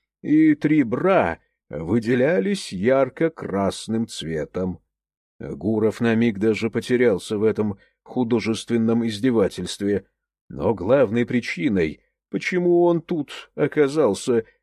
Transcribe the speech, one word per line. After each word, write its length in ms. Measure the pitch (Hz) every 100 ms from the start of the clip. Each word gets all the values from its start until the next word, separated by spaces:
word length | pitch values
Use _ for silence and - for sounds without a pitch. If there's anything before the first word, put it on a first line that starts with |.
| _ _
и 300 | 139 156 156
три 300 | 151 151 156
бра 540 | 120 123 175 180 92 82 _ _ -
выделялись 1040 | 78 80 117 110 127 135 185 196 196 -
ярко-красным 1400 | 92 107 135 131 - 160 - - 98 98 - - 113 113
цветом. 720 | - 80 80 80 90 92 85 _ _ _ _ _ -
Гуров 600 | 73 - 101 110 107 -
на 140 | 117
миг 240 | 113 117 98
даже 320 | 110 101 110
потерялся 640 | 117 - 123 123 92 - 107
в 80 |
этом 340 | 110 101 107 101 _ _
художественном 1000 | - 127 120 117 101 110 - 117 113 117 117
издевательстве, 1000 | 104 127 117 92 - 90 - 101 101 - _ _ _ -
но 260 | 65 87
главной 520 | 104 90 139 113 117 117
причиной, 720 | 120 - - 156 95 80 76 _ _ _
почему 540 | 196 - 180 175 175
он 180 | 175 170
тут 480 | - 170 139 - -
оказался, 920 | - - 151 143 151 127 98 - 117 - _